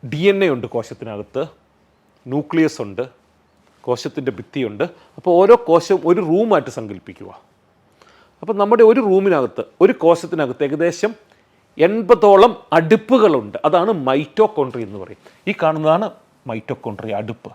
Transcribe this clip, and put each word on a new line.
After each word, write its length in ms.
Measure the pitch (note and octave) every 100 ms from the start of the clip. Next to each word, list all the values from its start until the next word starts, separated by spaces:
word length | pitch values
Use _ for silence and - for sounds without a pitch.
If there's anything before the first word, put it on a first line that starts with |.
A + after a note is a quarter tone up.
| B2+
ഡി 100 | D3 F#3
എൻ 40 | G3
എ 40 | F#3+
ഉണ്ട് 120 | C3 A2+ A#2+
കോശത്തിനകത്ത്, 640 | A2 - A2+ G#2 G2+ C3 D#3 _ _ _ _ _ _ _ -
ന്യൂക്ലിയസ് 480 | C3+ D3+ E3 D#3+ -
ഉണ്ട്, 200 | G#2+ F#2+ C3 _ _ _ _ _ _ _ -
കോശത്തിൻ്റെ 460 | B2 D3 - C3 G2+
ഭിത്തിയുണ്ട്. 460 | - C#3+ A#2+ G#2 F3 - _ -
അപ്പോൾ 160 | - F3
ഓരോ 140 | G3 A#3 -
കോശവും 340 | E3+ E3 F#3+ D#3+
ഒരു 100 | F3+ F3
റൂമായിട്ട് 420 | F3 A3+ F#3+ B2+ B2+
സങ്കല്പിക്കുക. 520 | A2 F#2+ - F#2 G2 F#2 _ _ _ _ _ _ _ _ _ _
അപ്പോൾ 140 | E3+ G3+
നമ്മുടെ 220 | G3+ A3+ A3
ഒരു 100 | A#3+ G#3+
റൂമിനകത്ത്, 540 | F#3+ G3 E3 B2 - - _
ഒരു 100 | F3+ -
കോശത്തിനകത്ത് 600 | E3 E3 E3+ E3+ C#3 B2 C#3+
ഏകദേശം 460 | D3 E3+ E3+ G#3 A3+ _ _ _ _ _ - D#3+
എൺപതോളം 680 | A3 F#3 A3+ G#3 G3 A3+ G#3 - D#3+
അടുപ്പുകളുണ്ട്. 800 | D#3+ - - B3+ G#3+ C#3+ G#2 - D3+
അതാണ് 240 | F3 F#3+ G3 C3
മൈറ്റോകോൺട്രിയ 800 | C3+ D3+ - G#3+ - C3+ B2+ G#2+
എന്ന് 100 | G2+
പറയും. 180 | F#2 - - _ -
ഈ 20 | G3
കാണുന്നതാണ് 440 | E3 D#3 D#3 E3 G#3 - _ _ C3
മൈറ്റോകോൺട്രിയ 640 | A2+ - C3 A#2+ G2+ A2+ G2+
അടുപ്പ്. 300 | A2 A2+ -